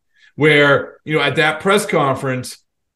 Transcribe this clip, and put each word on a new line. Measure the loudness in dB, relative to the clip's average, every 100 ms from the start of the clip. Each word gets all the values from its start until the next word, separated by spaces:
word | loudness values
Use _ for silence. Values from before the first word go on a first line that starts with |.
| _ _ _ -2
where, | 2 4 4 2 -2 -12
you | -4 -2
know, |
at | 0 0
that | 0 0
press | 0 0 0
conference, | 0 0 -2 -4 -6 -10 -16 _ _ _